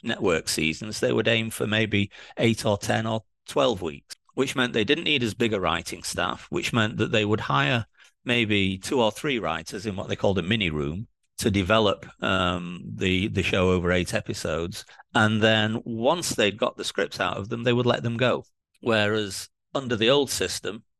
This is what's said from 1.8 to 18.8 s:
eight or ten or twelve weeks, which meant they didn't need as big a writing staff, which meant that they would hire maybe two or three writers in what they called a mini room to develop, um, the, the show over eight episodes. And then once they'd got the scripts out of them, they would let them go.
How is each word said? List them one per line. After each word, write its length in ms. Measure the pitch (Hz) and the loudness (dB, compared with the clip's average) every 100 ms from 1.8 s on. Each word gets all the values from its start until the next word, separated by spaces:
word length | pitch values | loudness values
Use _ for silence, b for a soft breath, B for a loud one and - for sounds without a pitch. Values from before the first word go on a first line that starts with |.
| 107 101 101 B B - | 2 2 0 B B 0
eight 280 | 120 113 | 2 2
or 140 | 117 101 | 0 0
ten 280 | - 110 113 | 0 -2 0
or 160 | 113 - _ - | -4 -6 _ -4
twelve 360 | 147 131 98 | 2 2 0
weeks, 320 | 85 71 - - _ | -4 -8 -14 -18 _
which 220 | - 139 135 | -2 0 0
meant 160 | 120 | 0
they 120 | 117 | 0
didn't 200 | 107 156 | 2 0
need 200 | 165 143 | 0 0
as 100 | 117 | 0
big 180 | 95 117 | 0 0
a 80 | 104 | 2
writing 440 | 85 82 - 90 | 0 -2 -4 -10
staff, 420 | - - 87 - - | -6 -4 -4 -4 -6
which 220 | - - | -4 0
meant 240 | 120 110 - | 2 0 0
that 120 | - | 0
they 120 | 110 | 0
would 160 | 104 110 | 2 0
hire 440 | - 139 143 123 - b b _ | 0 0 2 0 -4 b b _
maybe 540 | 131 120 107 101 95 95 | -2 0 2 2 2 -2
two 240 | - 135 | -2 2
or 80 | 107 | 2
three 280 | - 151 120 | 0 -4 -2
writers 440 | 82 82 - 139 | -2 -4 -6 -8
in 120 | 107 95 | -6 -6
what 120 | - | -6
they 80 | 98 | 0
called 220 | 104 92 | 2 2
a 40 | |
mini 280 | 85 113 90 | 0 0 0
room 380 | 76 71 90 113 _ _ - | 0 -2 -4 -10 _ _ -4
to 120 | 110 | 0
develop, 560 | 98 90 110 101 - - - | 2 4 4 4 0 -8 -6
um, 600 | 110 92 90 90 87 87 95 | -2 0 0 -2 -6 -10 -12
the, 400 | 110 92 92 110 | -4 0 0 0
the 140 | 98 | -2
show 280 | 87 101 92 | 0 2 4
over 200 | 90 87 | 2 2
eight 240 | 90 87 | 0 0
episodes. 720 | 107 - 104 87 80 87 - - B - | -4 -4 -6 -4 -4 -4 -8 -16 B -4
And 280 | 117 107 110 | 2 2 4
then 380 | 110 110 107 113 | 4 4 2 -2
once 460 | - 113 127 175 - | -6 -2 0 0 -2
they'd 280 | - 104 104 | 0 0 2
got 180 | - - | -4 -4
the 80 | |
scripts 340 | - - - - | -6 -4 -4 -2
out 200 | 90 101 | -4 -4
of 100 | 104 | -6
them, 160 | 117 | -4
they 80 | 123 | 0
would 140 | 120 120 | 2 2
let 180 | - | 0
them 120 | 117 117 | -2 0
go. 280 | 127 - - _ _ _ | 0 0 -6 _ _ _